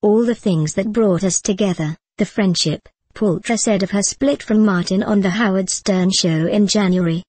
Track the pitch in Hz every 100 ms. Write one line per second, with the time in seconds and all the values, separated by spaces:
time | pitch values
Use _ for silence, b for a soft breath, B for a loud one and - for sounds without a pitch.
0 | 208 214 233 233 214 165 156 - 202 214
1 | 214 175 190 - - 190 202 175 156 160
2 | _ - 202 - 196 175 165 - - _
3 | _ - 214 151 - 226 - 202 196 202
4 | 202 - 269 285 - 214 214 180 170 185
5 | - 208 190 185 226 190 185 - - 185
6 | 185 196 175 160 165 208 202 214 190 180
7 | 175 165